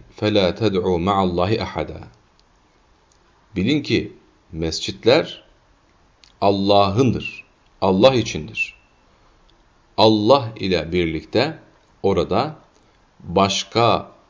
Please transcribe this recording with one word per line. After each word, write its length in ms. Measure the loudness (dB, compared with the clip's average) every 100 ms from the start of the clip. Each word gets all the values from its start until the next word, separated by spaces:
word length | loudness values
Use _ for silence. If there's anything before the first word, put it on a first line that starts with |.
| -18 -6
فَلَا 360 | -2 2 0 0
تَدْعُوا 400 | -2 0 0 0
مَعَ 180 | 0 0 0
اللّٰهِ 300 | 0 0 -2
أَحَدًا. 420 | -4 -8 -8 -10 -18 -20 _ _ _ _ _ _ _ _ _ _ _ _ _ -4
Bilin 260 | -2 -2
ki 300 | 0 -2 -2 -12 _ _ _
mescitler 920 | -6 -6 -6 -8 -2 2 2 2 -10 _ _ _ _ _ _ _ _ -20 -2
Allah'ındır. 1040 | 0 2 4 4 4 2 0 -2 -6 -14 -20 _ _ -2
Allah 340 | 0 4 4
içindir. 600 | 4 -2 -6 -10 -10 -10 -12 _ _ _ _ _ _ _ _ _ _ _ 2
Allah 520 | 4 4 4 2 0 -8
ile 360 | -4 -2 -2
birlikte 640 | -2 -2 -4 -4 -2 -2 -6 -18 _ _ _
orada 540 | -2 0 0 -2 -4 -8 _ _ _ _ _ _
başka 920 | -4 0 2 0 -4 0 2 0 -4 -20